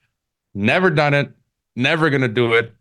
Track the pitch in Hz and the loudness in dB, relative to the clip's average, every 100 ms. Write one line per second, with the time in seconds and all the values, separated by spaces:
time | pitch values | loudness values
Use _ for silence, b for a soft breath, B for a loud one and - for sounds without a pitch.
0 | _ _ _ _ _ 101 107 165 185 151 | _ _ _ _ _ -4 -2 2 0 2
1 | 147 143 139 - _ _ _ 113 135 160 | 0 0 -2 -10 _ _ _ -4 -2 0
2 | 160 135 127 113 117 117 117 _ | 0 0 -2 0 0 0 -2 _